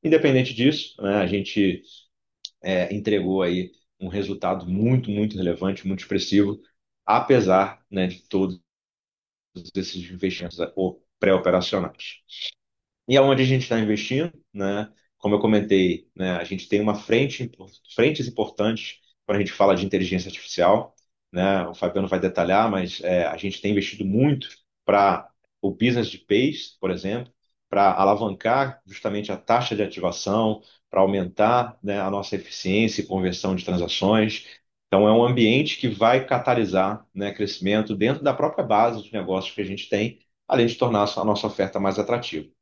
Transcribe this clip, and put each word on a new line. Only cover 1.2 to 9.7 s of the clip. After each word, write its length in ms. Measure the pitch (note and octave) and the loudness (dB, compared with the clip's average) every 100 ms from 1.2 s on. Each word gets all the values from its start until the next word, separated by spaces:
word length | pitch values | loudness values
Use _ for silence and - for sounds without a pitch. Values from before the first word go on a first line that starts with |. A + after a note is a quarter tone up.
| F2+ | 0
gente, 540 | G2 G2 - G2 F2+ - - _ _ _ _ - _ | -2 -4 0 0 0 -10 -20 _ _ _ _ -20 _
é, 320 | F2+ F#2 F2+ | -4 -2 -2
entregou 480 | G#2 G#2+ G#2 F2+ F#2+ | -4 0 0 0 0
aí 300 | F2+ F2+ F2+ _ _ _ | 0 -2 -4 _ _ _
um 80 | F#2 | -8
resultado 600 | G2 F#2 F#2+ F2+ F#2 F2 | -6 -6 -4 -4 -4 -4
muito, 420 | F#2 A2+ B2+ B2 | 0 2 2 0
muito 280 | G#2 G#2+ G2+ | -2 -2 -2
relevante, 500 | F2+ E2+ F#2+ G2 F#2+ | -2 -2 -2 -4 -6
muito 120 | F#2+ | -8
expressivo, 580 | - G2 - G2 G2+ G#2+ _ _ _ _ - | -4 -4 0 2 2 0 _ _ _ _ 0
apesar, 800 | A2 - B2+ F#2+ F#2 F#2+ - _ | 0 4 4 6 4 2 -4 _
né, 180 | G2 F#2 | -4 -4
de 140 | F2+ _ | -4 _
todos 320 | G2 F#2+ F2+ _ _ _ _ _ _ _ _ _ F#2 E2+ | -2 -2 -4 _ _ _ _ _ _ _ _ _ -20 -10